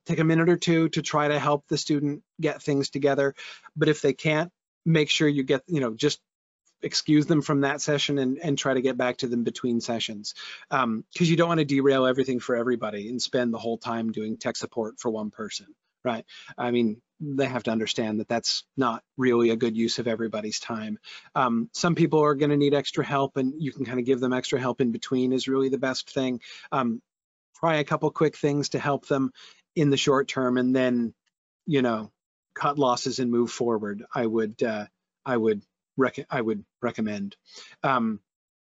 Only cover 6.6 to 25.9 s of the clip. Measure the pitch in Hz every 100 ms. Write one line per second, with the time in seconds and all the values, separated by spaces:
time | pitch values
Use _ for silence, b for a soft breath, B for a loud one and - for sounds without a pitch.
6.6 | _ _ 127 - - 151 147 160 139 143
7.6 | 139 143 - 147 - 143 131 135 160 143
8.6 | 139 135 131 123 127 123 123 120 117 -
9.6 | 127 117 - 117 - 104 104 B B B
10.6 | - 139 123 110 - - 175 165 170 165
11.6 | 143 135 139 135 127 127 131 123 - 120
12.6 | 120 120 110 104 107 123 - 131 120 117
13.6 | 117 113 120 113 113 107 107 110 123 -
14.6 | 113 - 107 - 123 110 107 - 104 -
15.6 | 101 - _ _ 127 113 - B B -
16.6 | 123 120 113 107 _ - 151 139 135 127
17.6 | 117 113 107 - 110 104 - 117 - -
18.6 | - - 127 113 - - 127 120 117 113
19.6 | 120 110 113 - 117 110 113 107 107 -
20.6 | - 113 110 107 B B B - 127 117
21.6 | 117 - 175 160 165 156 147 139 147 147
22.6 | 143 143 135 - 127 139 139 139 131 151
23.6 | 143 135 120 127 120 131 127 127 - 135
24.6 | 127 120 123 113 - 127 127 127 131 135
25.6 | 135 131 131